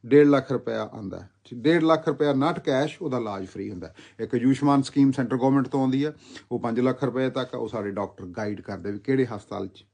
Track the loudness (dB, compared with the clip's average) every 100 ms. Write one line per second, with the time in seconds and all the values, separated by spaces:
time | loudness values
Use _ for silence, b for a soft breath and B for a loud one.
0 | 6 6 8 6 2 -4 -4 -6 -8 -10
1 | -10 -12 -16 _ _ -2 2 4 4 2
2 | 2 0 0 2 0 -2 -2 0 -2 -4
3 | -6 -4 -4 -8 -10 -10 -12 -10 -14 -18
4 | B B -4 0 2 4 4 4 2 4
5 | 4 4 -2 0 2 2 0 0 0 0
6 | -2 -6 B B B -6 -4 0 0 0
7 | -2 -2 -2 -2 -6 -6 -6 -6 -6 -6
8 | -8 -8 -14 -8 -6 -8 -10 -10 -8 -8
9 | -2 0 0 -4 -10 -10 -10 -12 _